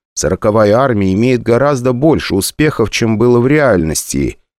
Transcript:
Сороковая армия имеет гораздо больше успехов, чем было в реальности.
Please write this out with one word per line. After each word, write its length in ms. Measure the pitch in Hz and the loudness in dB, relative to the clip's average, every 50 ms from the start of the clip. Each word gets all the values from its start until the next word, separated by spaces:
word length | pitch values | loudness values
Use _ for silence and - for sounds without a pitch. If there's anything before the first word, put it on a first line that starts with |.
| _ _ _ | _ _ _
Сороковая 600 | - - 71 92 - - 110 104 110 107 101 104 | -6 -4 -2 -2 -2 0 0 2 2 2 2 2
армия 380 | 120 139 135 117 104 98 95 95 | 2 2 0 0 0 0 0 0
имеет 280 | 101 117 131 127 120 113 | 0 0 0 0 0 0
гораздо 520 | 113 117 117 135 147 147 127 120 131 127 | 0 0 2 2 0 0 0 -2 -2 -2
больше 400 | 120 143 165 139 - - - - | 0 2 2 2 0 0 -2 -2
успехов, 560 | 98 95 - - - 151 156 - - 110 98 | -2 -2 -2 -2 -2 -2 0 0 -2 -2 -2
чем 260 | - - 123 113 113 | -2 -2 -2 0 0
было 240 | 104 120 123 120 120 | 2 2 2 2 2
в 60 | 120 | 2
реальности. 920 | 135 147 156 143 127 104 87 78 80 76 - - - - 69 69 62 - - _ _ _ _ | 2 2 2 2 2 2 0 0 -2 -4 -6 -6 -6 -6 -4 -4 -4 -6 -10 _ _ _ _